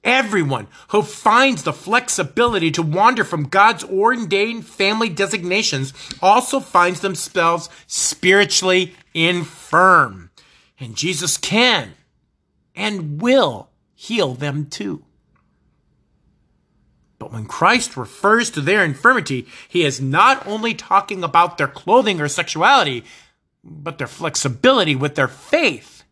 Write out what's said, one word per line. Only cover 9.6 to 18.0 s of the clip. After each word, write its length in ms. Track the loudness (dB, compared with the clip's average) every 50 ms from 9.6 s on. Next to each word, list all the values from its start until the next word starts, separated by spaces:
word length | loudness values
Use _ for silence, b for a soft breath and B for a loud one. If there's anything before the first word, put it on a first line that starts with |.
| -12 0 2 4 6 6 6 6 4 2 -4 -14 -20 -20 _ b b b b b b b b b
And 200 | -14 -12 -8 -6
Jesus 400 | -4 -4 -4 -4 -4 -4 -4 -4
can 560 | -4 -2 0 2 2 2 2 0 -2 -6 -16 _ _ _ _ _ _ _ _ _ _ _ _ _ _ _ _
and 460 | -8 -6 -6 -6 -6 -6 -8 -8 -4
will 480 | 0 2 4 4 4 2 0 -4 -14 _ _ _ _ _ _
heal 380 | _ -10 -6 -2 -2 0 -2 -2
them 320 | -6 -6 -6 -4 -6 -8
too. 400 | -8 -10 -10 -8 -8 -8 -10 _ _ _ _ _ _ _ _ _ _ _ _ _ _ _ _ _ _ _ _ _ _ _ _ _ _ _ _ _ _ _ _ _ _ _ _ _ _ _ _ _ _ _ _
But 140 | -16 -14
when 140 | -12 -12 -12
Christ 500 | -10 -4 0 2 2 2 2 0 -4 -10
refers 540 | -12